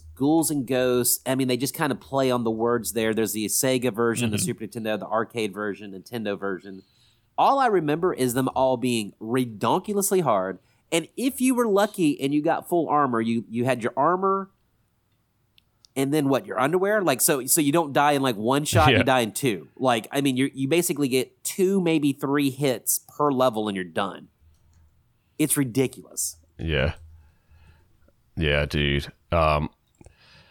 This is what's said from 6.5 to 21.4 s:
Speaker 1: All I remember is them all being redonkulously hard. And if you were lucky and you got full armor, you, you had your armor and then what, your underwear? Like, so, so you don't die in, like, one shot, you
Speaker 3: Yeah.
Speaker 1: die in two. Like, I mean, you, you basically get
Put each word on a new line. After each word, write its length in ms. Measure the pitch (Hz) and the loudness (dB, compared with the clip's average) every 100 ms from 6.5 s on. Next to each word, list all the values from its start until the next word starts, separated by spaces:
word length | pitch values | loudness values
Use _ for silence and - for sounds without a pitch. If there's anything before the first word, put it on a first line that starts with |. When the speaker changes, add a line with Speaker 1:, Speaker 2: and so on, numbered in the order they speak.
| 92 98 95 - _ _ _ _ - | -6 -8 -18 -20 _ _ _ _ 0
Speaker 1:
All 200 | 175 277 | 2 2
I 80 | 254 | 2
remember 480 | 196 151 156 180 | 2 0 0 0
is 180 | 131 127 | 0 0
them 140 | 120 131 | 0 -2
all 220 | 120 131 127 | 0 0 0
being 340 | 127 120 101 - | 0 -2 -4 -8
redonkulously 1000 | 110 127 123 104 117 156 202 202 190 190 | -4 -2 -2 -2 0 0 0 -2 0 2
hard. 360 | 151 104 92 90 _ _ _ | 2 2 0 -6 _ _ _
And 180 | 165 160 - | -4 -2 -4
if 240 | 254 - | -4 0
you 140 | 254 | 0
were 120 | 247 233 | 2 2
lucky 520 | 196 208 - 156 139 | 2 2 2 0 2
and 120 | 139 | 0
you 100 | 147 | 0
got 260 | 156 151 - | 0 -2 -2
full 200 | 175 151 | -2 2
armor, 320 | 147 139 117 | 2 2 2
you, 240 | 113 117 110 | 0 -2 -4
you 140 | 113 120 | -2 0
had 160 | 123 | 0
your 100 | 113 - | -2 0
armor 540 | 147 185 190 196 190 _ _ _ _ _ _ _ _ _ _ _ _ _ _ | 2 2 0 -2 -4 _ _ _ _ _ _ _ _ _ _ _ _ _ _
and 180 | - 135 | -4 0
then 140 | 151 139 | 0 2
what, 180 | 135 101 | 0 -2
your 120 | 95 | -2
underwear? 420 | 135 180 196 214 | 0 0 0 0
Like, 180 | 175 127 | 2 2
so, 240 | - 147 127 | 2 0 0
so 140 | - | 0
you 120 | 143 | 2
don't 200 | 160 156 | 2 2
die 200 | 139 147 | 2 2
in, 100 | 143 | 2
like, 140 | 135 101 | 0 0
one 280 | 110 139 | 0 0
shot, 260 | 151 170 151 | 2 4 6
you 80 | 113 | 4
Speaker 3:
Yeah. 40 | |
Speaker 1:
die 180 | 123 131 | 4 2
in 120 | 113 | 0
two. 360 | - 135 95 71 - | -2 -2 -2 -8 -4
Like, 300 | 127 117 101 | 0 0 -2
I 80 | 139 | -2
mean, 160 | 139 127 | 0 0
you, 140 | 139 | -2
you 140 | 131 135 | -2 0
basically 400 | 165 170 143 143 | 0 0 0 0
get 340 | 131 120 _ | 0 -2 _